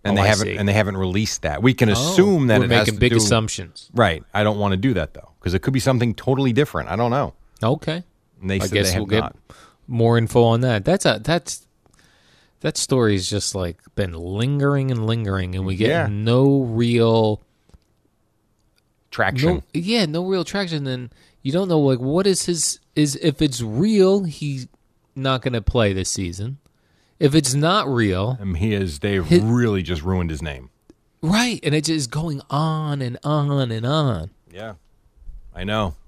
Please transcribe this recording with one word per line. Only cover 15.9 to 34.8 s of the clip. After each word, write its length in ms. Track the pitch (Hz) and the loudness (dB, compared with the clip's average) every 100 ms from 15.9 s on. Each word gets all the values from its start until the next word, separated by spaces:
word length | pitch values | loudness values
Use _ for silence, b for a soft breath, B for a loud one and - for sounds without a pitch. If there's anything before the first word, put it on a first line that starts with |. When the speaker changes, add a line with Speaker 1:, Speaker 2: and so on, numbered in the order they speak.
| 165 139 | 2 0
Speaker 2:
no 500 | 104 110 123 139 139 | -2 2 4 4 4
real 800 | 123 113 120 117 113 113 110 107 _ _ _ - _ _ _ _ _ _ _ _ _ _ _ _ _ | 0 0 2 2 4 4 2 -2 _ _ _ -20 _ _ _ _ _ _ _ _ _ _ _ _ _
Speaker 1:
Traction. 460 | - 98 127 151 180 | -2 -2 0 0 -2
Speaker 2:
no, 60 | - | -4
yeah, 340 | - 175 233 175 | -8 -2 0 0
no 200 | 156 185 | -2 -2
real 180 | 190 | -4
traction. 400 | 165 202 185 160 | -4 -6 -4 -4
Then 260 | 135 127 123 b b b | -4 -6 -10 b b b
you 100 | 135 | -4
don't 160 | 160 190 | -2 2
know, 100 | 160 | 2
like, 200 | 139 127 | 4 2
what 260 | 127 165 196 | 0 0 2
is 200 | 185 - | 0 -2
his, 340 | 170 - - _ - | -2 -2 -6 _ 0
is, 200 | 147 139 | 0 2
if 240 | 170 135 | -2 2
it's 200 | 156 120 | -2 0
real, 640 | 113 110 202 214 185 202 | -4 0 2 4 4 4
he's 420 | 180 - 147 135 123 _ _ _ _ | 0 -6 -8 -8 -12 _ _ _ _
not 280 | - 135 131 | -6 -2 -2
gonna 200 | 131 117 | -2 -2
play 300 | 98 123 107 | 0 2 2
this 180 | 95 92 | 2 -4
season. 480 | - 92 90 107 139 _ _ _ _ _ _ | -4 -6 -6 -8 -10 _ _ _ _ _ _
If 140 | 151 | 2
it's 200 | 156 135 | 2 0
not 340 | 135 156 202 147 | 0 0 0 0
real, 480 | 123 107 90 104 131 | 0 2 0 -2 -4
Speaker 1:
And 160 | 98 85 | -4 -2
he 180 | 107 | -2
is, 240 | 104 95 73 | 0 -2 -4
they've 280 | 104 98 80 | -2 -2 4
Speaker 2:
Hi- 120 | 175 | 4
Speaker 1:
really 420 | 107 120 117 101 | 4 2 2 0
just 200 | 85 87 | -2 -4
ruined 280 | 82 92 85 | -2 -2 -2
his 120 | 76 | -4
name. 280 | 80 67 65 _ _ _ _ _ | -8 -10 -16 _ _ _ _ _
Speaker 2:
Right, 380 | 156 208 240 202 | 0 2 2 0
and 120 | 151 | 0
it 100 | 151 | 0
just 120 | 156 160 | 0 -4
is 100 | 127 | -4
going 340 | 147 165 139 - | -4 -6 -6 -4
on 500 | 139 160 156 156 143 | -2 -2 -2 -4 -4
and 160 | 127 123 | -6 -6
on 480 | 147 151 143 139 127 | -2 0 0 0 -2
and 160 | 113 120 | -2 -2
on. 440 | 156 143 95 80 _ _ | 0 0 -2 -6 _ _
Speaker 1:
Yeah, 220 | 90 110 98 | -14 -14 -14